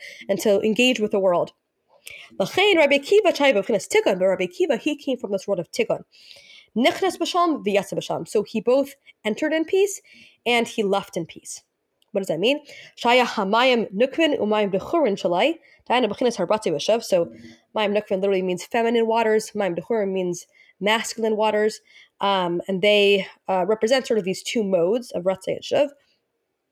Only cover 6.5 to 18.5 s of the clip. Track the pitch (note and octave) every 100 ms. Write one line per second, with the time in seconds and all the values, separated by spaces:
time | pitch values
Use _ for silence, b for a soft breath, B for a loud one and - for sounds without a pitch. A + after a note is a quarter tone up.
6.5 | B B G#3+ C#4+ F4 F#4+ E4 E4+ F4+ F4
7.5 | C4 F#3+ G3 F3+ E3+ - D#3 E3+ G#3+ G#3
8.5 | A3 A#3 C4 C#4 - b _ G#3+ G#3+ D4+
9.5 | D#4+ D#4+ F#4+ G#4 - B B B B A#3
10.5 | A#3+ A#3 - G3+ F#3+ - F#3 E3 - -
11.5 | - - _ _ _ _ G3+ F#3+ D#3 A3
12.5 | D4 B B B - A#3+ B3 B3 - F#3+
13.5 | A3+ C4 A#3+ G3 F#3+ C4+ - D#4+ D4 G#3
14.5 | G#3+ G3+ F#3 - E4+ C4 G3 F#3 F3 A#3
15.5 | E4 b b - B3 A3 G3+ B3 A#3 F3
16.5 | G#3+ G3+ C#3+ - A#3 - F3+ E3 B B
17.5 | B _ A3 G#3 G3+ - F#3+ G3 F#3+ F#3